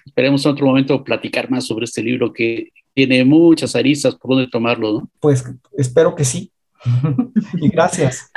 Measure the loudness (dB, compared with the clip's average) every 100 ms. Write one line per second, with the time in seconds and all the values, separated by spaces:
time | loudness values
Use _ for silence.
0 | -8 -2 2 2 0 0 2 2 2 -2
1 | -2 -6 -4 -6 -4 -4 -4 -6 -6 -6
2 | -4 -2 -4 -2 -4 -4 -10 _ _ -2
3 | 2 4 4 6 6 4 0 0 0 0
4 | 0 -2 -2 -2 -2 -2 -2 -2 -2 -4
5 | -6 _ 0 0 -2 -16 _ -6 -2 2
6 | 2 0 -4 -4 -10 _ _ _ -2 0
7 | 0 -2 -2 -2 -2 -2 0 2 2 0
8 | -2 -2 -12